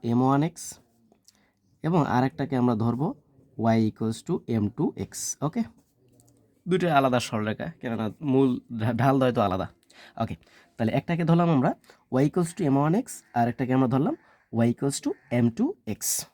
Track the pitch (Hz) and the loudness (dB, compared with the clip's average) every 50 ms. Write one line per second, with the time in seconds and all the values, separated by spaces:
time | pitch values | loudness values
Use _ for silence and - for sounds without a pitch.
0 | - 120 117 123 127 131 135 139 147 170 - - - - - - _ _ _ _ | -2 0 2 2 4 4 2 2 0 -2 -4 -8 -16 -16 -16 -18 _ _ _ _
1 | _ _ _ _ _ _ _ _ _ _ _ _ _ _ _ _ - 156 170 175 | _ _ _ _ _ _ _ _ _ _ _ _ _ _ _ _ -4 0 0 2
2 | 143 - 101 123 127 131 - - 139 127 139 127 123 123 120 104 113 117 117 120 | 2 2 2 0 0 0 -2 -4 -6 -2 0 0 2 2 2 2 0 0 0 0
3 | 143 185 285 - _ _ _ _ _ _ _ - 110 113 113 113 110 110 - - | -2 -4 -4 -8 _ _ _ _ _ _ _ -2 0 2 4 4 2 0 -2 -2
4 | 117 110 113 113 - - 170 - - - 120 113 107 120 120 - 156 - - - | -6 -6 -6 -6 -6 -6 -6 -6 -4 -2 -2 -2 -2 -2 -2 -2 -4 -4 -4 -6
5 | 98 - - - - - - _ - 147 - 233 226 - - _ _ _ _ _ | -10 -10 -8 -10 -8 -8 -8 _ -6 -6 -4 -4 -6 -6 -8 _ _ _ _ _
6 | _ _ _ _ _ _ _ _ _ _ _ _ _ - 170 185 175 175 156 139 | _ _ _ _ _ _ _ _ _ _ _ _ _ -2 -2 0 0 2 2 4
7 | 139 131 123 123 117 - - 110 107 107 107 - 123 160 165 _ - 127 117 107 | 4 4 2 2 0 0 -4 -4 -2 -2 -4 -4 -8 -10 -10 _ -8 -6 -6 -4
8 | 110 110 110 _ 165 147 127 131 139 131 123 - - _ 120 113 107 117 120 110 | -4 -6 -6 _ -4 0 2 4 4 2 2 -2 -6 _ -8 -4 -2 -2 0 2
9 | 120 139 135 139 131 127 120 117 110 98 92 95 85 - - _ _ _ - - | 4 4 4 4 2 2 2 2 2 2 0 -2 -4 -6 -10 _ _ _ -20 -20
10 | - - _ - 113 - 87 - _ _ _ - _ _ _ _ 117 110 - 139 | -20 -20 _ -6 -6 -6 -6 -12 _ _ _ -20 _ _ _ _ -2 0 0 -2
11 | - - 175 160 170 160 165 170 175 170 165 135 123 165 - _ _ _ - _ | -2 -2 -4 -2 2 4 4 4 4 4 4 4 2 2 0 _ _ _ -20 _
12 | _ _ - 127 139 151 - 180 175 165 - - 185 143 135 139 143 151 165 208 | _ _ 0 2 2 2 2 0 -2 -2 -2 -4 0 2 2 2 2 2 2 0
13 | 269 - - - _ _ _ 120 117 120 117 - 135 120 127 131 131 123 117 131 | -2 -4 -12 -18 _ _ _ 0 0 0 0 -4 -2 0 2 2 2 2 2 0
14 | 143 208 320 - _ _ _ _ _ _ - 113 117 117 120 - - 139 139 - | 0 0 -2 -6 _ _ _ _ _ _ -2 0 2 0 0 0 -2 -4 -4 -4
15 | - 277 403 _ _ _ - 123 120 120 117 - 220 302 415 _ _ - 104 - | -6 -6 -6 _ _ _ 0 2 2 2 0 0 -4 -4 -4 _ _ -10 -10 -6
16 | - - - - - - | -6 -6 -6 -6 -6 -10